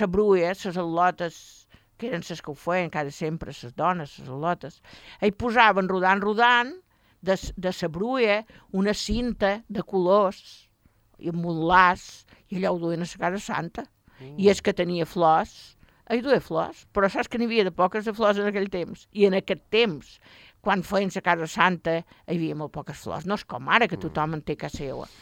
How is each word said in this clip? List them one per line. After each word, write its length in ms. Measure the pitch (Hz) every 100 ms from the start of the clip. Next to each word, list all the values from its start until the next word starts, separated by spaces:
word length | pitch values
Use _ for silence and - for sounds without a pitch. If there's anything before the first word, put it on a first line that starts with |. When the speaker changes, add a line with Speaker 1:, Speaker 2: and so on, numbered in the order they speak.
Speaker 1:
la 60 | 202
bruia, 400 | 185 208 185 170
ses 240 | 190 202 180
al·lotes, 640 | 170 165 180 170 175 - - - _ _ _ -
que 140 | -
eren 100 | 170
ses 200 | - 165
que 80 | -
ho 40 | 143
feien, 340 | - 180 170
encara 180 | 156 143
sempre, 440 | - 160 160 - 147
ses 180 | 120 135
dones, 380 | 160 180 147 -
ses 100 | 139
al·lotes, 480 | 131 160 175 143 - - - - - 208
hi 60 |
posaven 560 | - 240 226 220 196 185
rodant, 320 | 190 185 196
rodant, 540 | 202 214 240 240 247 370 _ _ _ _
de 100 | 175 190
s-, 160 | - -
de 120 | 185 180
sa 140 | 170
bruia, 520 | 160 226 262 226 208 220 - _
una 220 | 190 196 208
cinta 640 | - 220 247 208 196 208 -
de 140 | 208
colors, 840 | - 190 175 202 196 - - - _ _ _ _ _ _
i 120 | 170
amb 140 | 170 170
un 60 | 165 165
laç, 380 | 180 180 190 - - _ - -
i 120 | 190
allà 100 | 185
ho 60 | 180
duien 240 | 165 165
a 40 | 175
sa 100 | 190
casa 220 | 175 196
santa. 400 | - 185 208 - 277 _ _ _
Speaker 2:
Mm. 160 | 131 147
Speaker 1:
I 80 | 196
és 80 | 190
que 80 | -
tenia 320 | 190 175 175 160
flors, 480 | 180 160 160 220 - - _ _ _ -
hi 140 | 233
duia 160 | 254 226
flors, 460 | - 160 170 - - 208
però 140 | 196
saps 160 | 269 240
que 100 | 233
n'hi 80 | 233
havia 160 | 226 185
de 60 | 170
poques 320 | 185 220 214
de 60 | 208
flors 240 | 208 202
en 80 | 202
aquell 220 | 202 196
temps. 320 | 185 165 - -
I 160 | 208 202
en 80 | 190
aquest 300 | - 170 -
temps... 460 | 214 233 147 - - _ - - _
Quan 160 | 208 190 -
feien 240 | 196 196
sa 80 | 196 180
casa 220 | 170 156
santa, 460 | - 180 175 170 165 - _ -
hi 80 | 170
havia 160 | 160 151
molt 160 | 151
poques 320 | - 139 -
flors. 240 | - 87 165
No 80 | 208
és 80 |
com 240 | - 123 135
ara, 220 | 208 208
que 80 | -
Speaker 2:
Mm. 60 | 160
Speaker 1:
tothom 320 | 156 151 160
en 20 |
té 140 | 143 147
casa 220 | 147 -
seua. 300 | 139 127 127 -